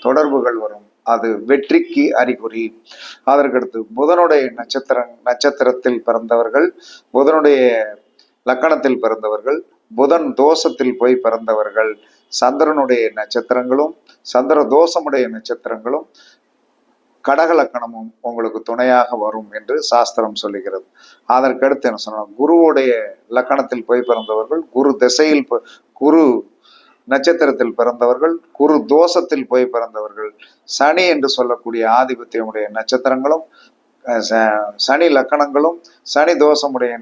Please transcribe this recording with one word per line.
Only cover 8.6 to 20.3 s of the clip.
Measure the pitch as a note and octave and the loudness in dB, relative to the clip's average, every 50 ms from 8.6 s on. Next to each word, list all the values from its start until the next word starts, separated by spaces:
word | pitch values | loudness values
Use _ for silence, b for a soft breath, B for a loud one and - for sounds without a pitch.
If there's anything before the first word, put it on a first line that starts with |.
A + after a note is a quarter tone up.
| D3 D#3+ D#3 C#3 C3 C3+ B2+ - | 0 0 0 0 0 0 0 0
பிறந்தவர்கள், | A2+ A2 A2 A2 G#2+ G#2+ G#2+ G#2 G#2 B2+ D3 E3 - _ _ _ _ _ A2+ | 0 -2 -2 -2 -4 -4 -6 -4 -4 -4 -4 -4 -6 _ _ _ _ _ -2
புதன் | A2+ C3+ C#3 D#3 E3+ D#3+ C#3 - - | 0 2 2 2 0 0 -2 0 2
தோஷத்தில் | C#3 D3 D#3+ D#3+ - E3 E3 - C3+ B2 A#2+ B2 | 2 2 2 2 0 -2 -2 0 -2 -2 0 0
போய் | A#2 B2+ B2+ B2+ - | 2 2 2 2 0
பிறந்தவர்கள், | A2+ A2+ A2+ A2+ A2 A2 G#2+ G#2+ G#2+ G2 A2 A2 A2 G#2+ b b b b b b _ - | -2 -2 -2 -2 -2 -2 -2 -2 -2 -2 -2 -2 -2 -4 b b b b b b _ -4
சந்திரனுடைய | - B2+ B2+ C#3 C#3+ D#3 D3+ D#3 D3+ C3+ B2+ B2+ A#2+ A2+ A2 - G#2+ | -2 0 0 2 2 0 0 0 0 0 0 0 0 0 -2 -4 -6
நட்சத்திரங்களும் | G#2+ - - A#2+ A#2 - B2 B2 B2 B2+ B2+ C#3 D3+ D#3+ - - _ b b b _ - - | -8 -6 -6 -6 -4 -2 -2 -2 0 0 0 0 0 -2 -4 -10 _ b b b _ -4 -2
சந்திர | B2 C#3 C#3 D#3 D3+ D3 - F#3+ | -2 0 2 2 2 2 4 4
தோஷமுடைய | A3 B3 E3 - E3+ D#3 D3 C#3 C3 B2 A2+ A2+ | 4 4 4 2 -2 -4 -2 -2 -2 -2 -4 -6
நட்சத்திரங்களும் | A2 - - A#2+ - - - A2+ A2 A2 A#2+ C3+ D#3 D#3+ - b b b b b b _ _ _ _ _ _ _ _ _ _ _ _ _ _ _ _ - C3+ | -10 -10 -10 -10 -10 -8 -10 -10 -8 -6 -6 -6 -6 -8 -12 b b b b b b _ _ _ _ _ _ _ _ _ _ _ _ _ _ _ _ -2 0
கடக | C#3 D3 E3 E3 E3+ D#3 | 2 2 2 4 4 2
லக்கணமும் | C3+ B2 - B2 A#2+ A#2 A#2 A2+ A2+ A2+ - _ - A#2+ | 2 0 -4 -8 -10 -10 -12 -14 -16 -16 -16 _ -10 -8
உங்களுக்கு | A#2 A#2 A#2 A2 - A2 A2 - | -6 -4 -4 -4 -6 -8 -8 -6
துணையாக | A#2 A#2+ B2 B2+ B2 B2 A#2+ - B2 | -4 -2 2 4 4 4 2 2 -2
வரும் | A2+ G#2 G#2+ G#2+ A2 A2 G#2 G#2 A2 | -4 -4 -4 -6 -6 -10 -12 -14 -12
என்று | - - C3+ D#3 D3 | -8 -6 -4 -4 -2
சாஸ்திரம் | - B2 A#2+ A#2 A#2 - - A2+ A2 | 0 0 2 2 0 -2 -4 -4 -4